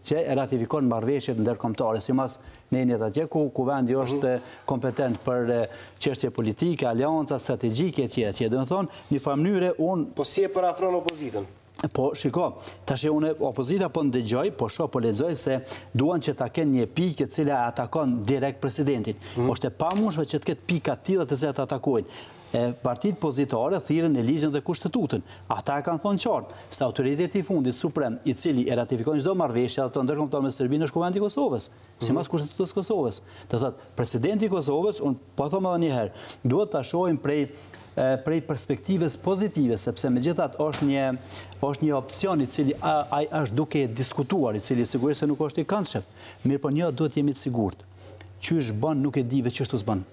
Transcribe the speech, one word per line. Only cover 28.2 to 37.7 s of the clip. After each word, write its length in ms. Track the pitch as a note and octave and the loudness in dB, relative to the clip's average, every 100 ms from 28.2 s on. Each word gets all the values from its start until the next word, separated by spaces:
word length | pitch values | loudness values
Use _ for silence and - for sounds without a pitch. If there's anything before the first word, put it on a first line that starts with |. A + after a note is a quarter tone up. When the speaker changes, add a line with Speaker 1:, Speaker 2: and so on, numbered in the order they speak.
Speaker 1:
i 80 | - | -2
cili 360 | - E3+ C3+ A#2+ | 0 2 2 2
e 40 | A#2+ | 2
ratifikon 420 | A#2 A#2+ A2+ D3+ | 0 0 0 0
çdo 140 | C#3+ | 2
marrëveshje 480 | F#3 D3+ A#2 B2 - | 2 2 2 0 0
ato 160 | C3 C#3+ | 0 0
ndërkombëtare 400 | B2+ D3+ D3+ C#3+ | 0 0 0 0
me 80 | C3+ | 0
Serbinë, 340 | - B2+ D3+ D#3 | 0 0 2 0
është 60 | |
kuvendi 260 | E3+ F3 F#3 | 0 0 0
i 20 | |
Kosovës, 480 | G#3 A#3+ C4+ B2 - - - - | -2 0 0 0 -4 -12 -20 -6
sipas 300 | A#2 C#3 F3 | 0 0 0
Speaker 2:
Mhm. 20 | |
Speaker 1:
kushtetutës 400 | E3 D3 - F#3 | -2 -4 -4 -2
së 40 | - | -2
Kosovës. 420 | F#3 G#3 B2+ G#2 - - - | -2 0 0 -2 -12 -20 -4
Do 80 | A#2+ | -2
thotë, 160 | B2+ - - - | -2 -4 -14 -4
presidenti 480 | A#2+ B2 C#3 G#3 G#3+ | -2 0 0 2 2
i 20 | |
Kosovës, 520 | F#3 C#3+ D3 G3+ G3 | 0 0 2 0 0
unë 140 | C#3 B2 - - | -2 -2 -6 -4
po 120 | C#3+ | 0
them 160 | F#3+ F#3 | 0 0
edhe 120 | F3 | 2
një 60 | E3+ | 2
herë, 200 | C3 G#2 - - - B2+ | 2 -2 -6 -16 -4 2
duhet 240 | C#3+ G#3 | 2 2
ta 120 | D#3+ | -2
shohim 340 | B2 E3+ F3+ D#3 | -2 0 2 2
prej, 300 | C#3 D3+ C#3 - - | 0 0 0 -6 -20